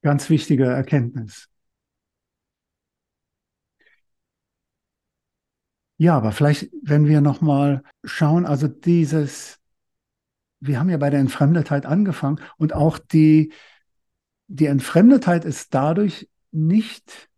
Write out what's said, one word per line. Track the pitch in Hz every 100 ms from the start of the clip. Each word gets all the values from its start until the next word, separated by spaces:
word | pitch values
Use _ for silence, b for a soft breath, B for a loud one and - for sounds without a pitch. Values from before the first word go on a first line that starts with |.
Ganz | 151 143 -
wichtige | 160 - 139 131
Erkenntnis. | 127 131 147 120 127 107 - - _ _ _ _ _ _ _ _ _ _ _ _ _ _ _ _ _ _ _ _ _ _ _ _ _ _ _ _ _ _ _ _ _ _ _ _ _ _ _ _ _ _ _ _ _
Ja, | 165 151
aber | 110
vielleicht, | 104 147 147 - 302
wenn | - 147 147
wir | 151
noch | 143 143
mal | 156 139 143 139 b _
schauen, | - - 151 165 175
also | 143 147
dieses, | - 175 170 151 156 143 - - - _ _ _ _ _ _ _ _ _ _
wir | 131 127
haben | 175
ja | 160
bei | 143
der | 143
Entfremdetheit | 131 - 143 170 139 143 135
angefangen | 175 202 151 139 151 B _
und | 156
auch | - 156 -
die, | _ 160 156 156 156 B B B _ _ _ _ _ _ _
die | 143 151
Entfremdetheit | 139 - 165 226 277 - 175
ist | 170 135 -
dadurch | 131 147 165 208 - - _ _
nicht | 160 156 208 214 - _ - _